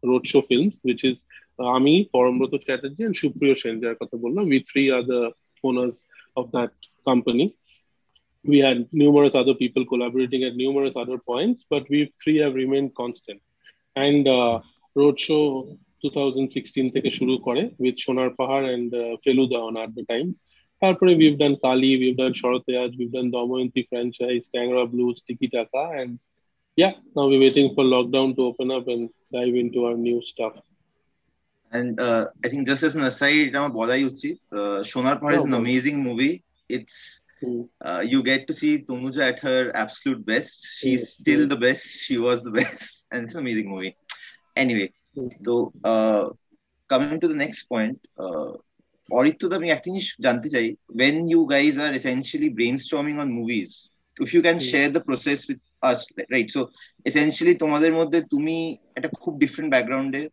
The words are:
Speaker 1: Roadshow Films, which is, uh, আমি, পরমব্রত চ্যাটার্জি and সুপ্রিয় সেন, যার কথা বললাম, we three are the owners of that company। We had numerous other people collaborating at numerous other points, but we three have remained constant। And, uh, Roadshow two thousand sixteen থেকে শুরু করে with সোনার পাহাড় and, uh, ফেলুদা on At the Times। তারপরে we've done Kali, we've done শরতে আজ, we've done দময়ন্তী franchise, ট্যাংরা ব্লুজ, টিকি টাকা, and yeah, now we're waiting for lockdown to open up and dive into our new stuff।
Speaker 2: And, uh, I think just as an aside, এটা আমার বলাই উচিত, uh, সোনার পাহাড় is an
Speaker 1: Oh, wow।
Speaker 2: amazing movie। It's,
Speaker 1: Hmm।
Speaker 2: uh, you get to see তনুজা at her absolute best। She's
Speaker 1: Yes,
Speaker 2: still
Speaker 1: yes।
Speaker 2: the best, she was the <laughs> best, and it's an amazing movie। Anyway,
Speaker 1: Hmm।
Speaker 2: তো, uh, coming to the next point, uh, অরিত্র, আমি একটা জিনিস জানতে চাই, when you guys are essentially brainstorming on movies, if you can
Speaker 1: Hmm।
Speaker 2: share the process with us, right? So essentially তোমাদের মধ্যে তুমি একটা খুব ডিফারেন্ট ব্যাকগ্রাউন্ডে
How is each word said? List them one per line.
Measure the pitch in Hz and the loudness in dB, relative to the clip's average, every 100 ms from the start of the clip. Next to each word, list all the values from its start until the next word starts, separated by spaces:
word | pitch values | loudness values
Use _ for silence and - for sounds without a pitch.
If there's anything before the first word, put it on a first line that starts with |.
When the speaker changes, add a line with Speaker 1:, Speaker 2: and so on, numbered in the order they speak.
| 123 | 2
Speaker 1:
Roadshow | 127 - 143 135 | 0 4 2 4
Films, | 123 185 - 127 | 2 2 0 -4
which | 123 131 | 0 -2
is, | 123 _ - _ _ | -2 _ -20 _ _
uh, | 123 127 | 0 2
আমি, | 135 165 208 | 4 4 4
পরমব্রত | 127 123 127 131 139 - | 2 2 2 0 -2 -4
চ্যাটার্জি | 127 139 147 220 | -6 -6 -6 -4
and | 190 | -2
সুপ্রিয় | 147 127 139 131 | -4 0 2 2
সেন, | 120 113 | 0 -4
যার | 117 113 | -4 -6
কথা | 113 117 | -8 -8
বললাম, | 120 165 196 | -4 -2 2
we | 135 - | 0 0
three | 139 135 | 0 2
are | 127 120 | 2 0
the | 123 117 - _ _ 135 | -2 -2 -6 _ _ -2
owners | 123 123 120 _ - _ - | 0 -2 -4 _ -20 _ -8
of | 120 123 | -4 -4
that | 120 _ - _ - | -4 _ -20 _ 0
company। | 123 120 120 190 - _ _ _ _ _ _ _ _ | 2 2 0 0 -2 _ _ _ _ _ _ _ _
We | 147 143 135 | 4 6 6
had | 123 120 160 | 2 -2 4
numerous | 147 147 143 135 | 6 8 6 4
other | 127 127 | 2 2
people | 123 131 123 | 0 -2 -2
collaborating | 123 120 123 127 127 127 | -2 -2 -2 -2 0 -4
at | 123 | -2
numerous | 131 139 135 131 | -2 0 -2 -4
other | 120 127 - | -8 -8 -6
points, | 123 196 247 _ | -2 0 -2 _
but | 147 139 | -4 0
we | 147 147 _ | 0 0 _
three | - 156 | 0 2
have | 147 131 | 2 0
remained | 131 139 139 - | 0 0 -2 -4
constant। | 120 117 - 101 _ _ _ _ _ - | -8 -8 -14 -18 _ _ _ _ _ -2
And, | 139 147 135 127 | 2 4 4 4
uh, | 120 117 - _ _ - | 4 0 -4 _ _ 2
Roadshow | 143 143 - 156 151 131 131 151 _ _ | 4 4 0 0 2 -2 -10 -18 _ _
two | 143 147 | -6 -2
thousand | 139 131 135 131 | -2 0 -2 -4
sixteen | - - 127 | -8 -2 -2
থেকে | 131 135 - | 0 -2 -2
শুরু | 127 127 - | -2 -2 -2
করে | 123 220 - | -2 -2 -2
with | 127 123 | -2 -2
সোনার | - 131 127 123 | -4 -2 -2 -2
পাহাড় | 131 135 135 | -2 0 0
and, | 123 120 120 | -2 -4 -4
uh, | 117 113 | -6 -2
ফেলুদা | - 131 131 123 113 | 2 4 4 0 -4
on | 113 | -6
At | 113 113 | -8 -10
the | 113 | -6
Times। | 117 170 - _ _ _ _ | -4 -4 -6 _ _ _ _
তারপরে | 190 185 185 170 | 2 4 6 8
we've | 160 143 | 6 6
done | 147 139 | 2 2
Kali, | 127 127 135 131 | 2 2 4 4
we've | 127 123 | 2 2
done | 131 127 | -2 0
শরতে | 123 127 - 123 | -2 -2 -2 -4
আজ, | 123 123 | -4 -6
we've | 120 127 | -8 -4
done | 123 123 | -4 -2
দময়ন্তী | 120 127 127 127 120 | -4 -2 -2 -4 -4
franchise, | 123 120 117 123 123 117 | -4 -6 -4 -2 -2 -4
ট্যাংরা | 123 120 127 120 | -4 0 0 0
ব্লুজ, | 120 123 120 _ | 0 -2 -2 _
টিকি | 123 127 120 | -6 -4 -2
টাকা, | 110 131 160 151 | -4 -4 -6 -6
and | 123 120 _ _ _ _ _ - | -8 -10 _ _ _ _ _ 2
yeah, | 185 190 _ | 2 2 _
now | - 139 | 0 4
we're | 135 135 | 8 8
waiting | 131 139 | 6 4
for | - 131 | 4 4
lockdown | 127 120 135 135 127 | 4 2 2 0 2
to | 123 | -2
open | 120 127 131 | 0 -4 -4
up | 123 | -4
and | 120 117 _ _ 123 | -6 -6 _ _ -4
dive | 123 123 | -2 0
into | 120 120 120 | 0 0 -2
our | 117 117 | 0 -2
new | 120 117 | -2 -4
stuff। | - 110 - _ _ _ _ _ _ _ _ _ _ _ | -8 -8 -8 _ _ _ _ _ _ _ _ _ _ _
Speaker 2:
And, | 123 123 110 120 | -6 -4 -4 0
uh, | 113 107 - | 0 0 -6
I | 123 | -6
think | 139 127 | -4 -2
just | 135 160 | 0 0
as | 147 | 0
an | 135 | -2
aside, | 123 143 151 143 | 0 2 4 2
এটা | 135 | 0
আমার | 143 117 | -4 -2
বলাই | 113 131 135 | 0 0 0
উচিত, | 135 147 170 _ 104 | -4 -8 -8 _ -6
uh, | 101 101 98 | -4 -4 -6
সোনার | 131 127 143 | -2 0 0
পাহাড় | 147 143 | 0 0
is | - | 2
an | |
Speaker 1:
Oh, | 123 | 0
wow। | |
Speaker 2:
amazing | 117 127 131 147 131 | 2 0 0 -2 -4
movie। | 117 135 180 _ _ _ 123 | 0 -2 -2 _ _ _ -8
It's, | 113 - - - _ _ | -8 -18 -20 -20 _ _
Speaker 1:
Hmm। | 123 120 120 _ - | -8 -8 -10 _ -8
Speaker 2:
uh, | 87 120 | -4 0
you | 135 123 | 0 2
get | 135 135 | -2 -2
to | 156 | -4
see | 151 151 143 | 0 0 -2
তনুজা | 123 131 135 131 | -8 -6 -2 -2
at | 123 139 | -2 -2
her | 127 123 - | 0 0 -4
absolute | 107 - 143 123 107 | -6 -6 -6 -6 -2
best। | 113 - - - - | -4 -4 -16 -18 -6
She's | 135 127 | -2 -2
Speaker 1:
Yes, | 117 - | -4 -6
Speaker 2:
still | - 147 | 0 2
Speaker 1:
yes। | 147 | 2
Speaker 2:
the | 139 120 | 2 0
best, | 131 - - | 0 -6 -12
she | - 123 117 | -4 -2 0
was | 123 123 | -2 -2
the | 110 | -4
<laughs> | |
best, | - - - - _ | -4 -6 -16 -18 _
and | 123 | -10
it's | 117 170 | -10 -8
an | |
amazing | 131 110 104 | -4 -4 -4
movie। | 95 95 - _ - - - _ - | -8 -10 -12 _ -20 -20 -20 _ -4
Anyway, | 131 113 95 _ _ - | 0 0 -4 _ _ -12
Speaker 1:
Hmm। | 123 - 110 | -12 -10 -4
Speaker 2:
তো, | 120 - - - | -2 -2 -4 -2
uh, | 113 110 107 - - _ _ _ _ _ | 2 2 2 -2 -8 _ _ _ _ _
coming | 131 147 156 | 0 0 -2
to | 175 | -2
the | 151 | -2
next | 143 - - | -4 -6 -6
point, | 117 110 135 _ _ | -4 -2 -4 _ _
uh, | 95 82 - - _ _ _ _ _ | -10 -8 -8 -12 _ _ _ _ _
অরিত্র, | 120 139 156 185 180 | 2 2 2 -2 -2
আমি | 165 | 0
একটা | 156 - | -2 -2
জিনিস | 190 - - 131 | -6 -8 -2 0
জানতে | 120 113 | 0 -2
চাই, | 135 113 101 _ 113 | -2 -2 -4 _ 0
when | 135 151 165 | 2 2 2
you | 165 147 | 2 4
guys | 139 147 139 | 4 2 2
are | 147 135 | -2 -2
essentially | 131 127 135 156 151 117 | -4 -4 -4 -2 -4 0
brainstorming | 120 135 131 - 147 151 | -2 -2 -4 -4 -2 -4
on | 143 117 | -4 -4
movies, | 117 117 87 - - _ _ - | -4 -4 -6 -14 -20 _ _ -8
if | 139 | 0
you | 170 170 | 4 4
can | 165 | 2
Speaker 1:
Hmm। | 131 | 0
Speaker 2:
share | 143 143 151 | 0 2 0
the | 165 | -2
process | 127 - 143 - | -4 -2 -4 -4
with | 131 _ _ 131 | -12 _ _ 0
us, | 123 - - 123 | 0 -4 -12 -4
right? | 127 110 | -2 -2
So | 143 123 _ - _ - | -4 -6 _ -20 _ -2
essentially | 151 151 - 165 175 | 0 0 2 2 4
তোমাদের | 156 147 160 160 | 2 2 2 2
মধ্যে | 165 165 147 | 0 -2 -2
তুমি | 143 151 165 165 139 _ - | -2 -2 -4 -6 -8 _ -10
একটা | 156 - | -10 -8
খুব | - 147 | -8 -2
ডিফারেন্ট | 139 - 151 | -2 -2 0
ব্যাকগ্রাউন্ডে | 131 117 135 135 135 151 | 0 0 -4 -4 -6 -8